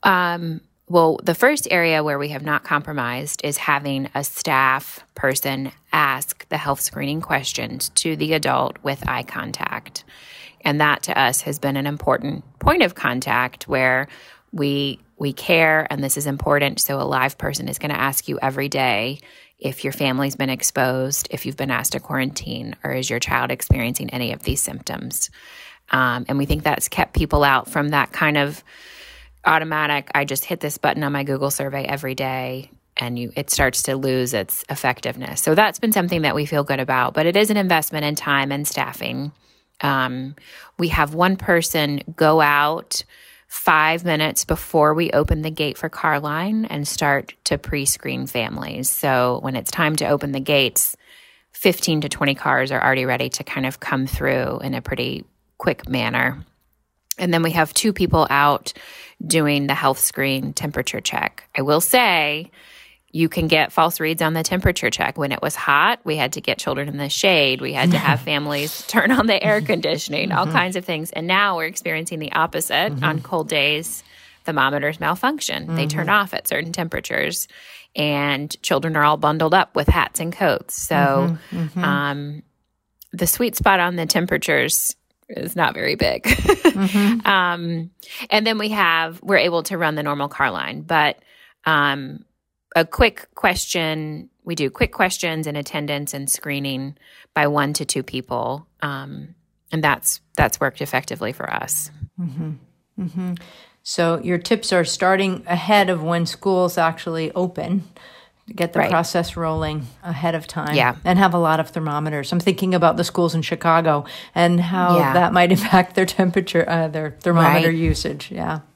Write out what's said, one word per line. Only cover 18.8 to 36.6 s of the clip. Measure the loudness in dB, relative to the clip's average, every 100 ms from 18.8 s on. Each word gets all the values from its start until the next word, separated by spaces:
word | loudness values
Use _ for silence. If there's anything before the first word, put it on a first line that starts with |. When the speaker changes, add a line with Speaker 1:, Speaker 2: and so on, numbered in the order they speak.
| 0 0 -2 -8 -14 -20 -20 _
Speaker 1:
if | -10 -6
your | -8
family's | -2 -2 0 -2 -2
been | -4
exposed, | -2 -2 0 0 0 -2 -2 -4
if | -6 -8
you've | -6
been | -2
asked | -2 -2
to | -4
quarantine, | -6 -4 -4 -4 -8 -10 -10 -10
or | -6
is | -4 -4
your | -4
child | -2 -2 -2
experiencing | -4 0 0 2 -4 -6
any | -6 -6
of | -6
these | -4 -2
symptoms? | -2 -6 -10 -8 -8 -6 -6 -8 -20 -20 -20 -20 _
Um, | 0 2 0 -2
and | -2
we | 0
think | 0
that's | 0 0 -2
kept | -2 0
people | 0 2 4
out | 6 4 2
from | -2 0
that | 0 0
kind | 0 0 2
of | 0 -4 -16 -20 -20 -20 -20 -20 -20 _ 2
automatic, | 2 2 -2 0 -2 0
I | -2 -2
just | -4 -4
hit | -4
this | -6 -2
button | -2 0
on | -2
my | -2
Google | -2 -2 -2
survey | -2 -4 -6 -6
every | -6 -6 -6
day, | -4 -4 -6 -8 -12 _ _ -6
and | -4 -4
you, | -6 -6
it | -4
starts | 2 2 2
to | -2 0
lose | 0 2 0
its | -2 -2 -6 -6
effectiveness. | -4 -2 -2 -6 -8 -10 -4
So | 2 4
that's | 4 2
been | 0
something | 2 2 2
that | 0 0
we | 0
feel | 0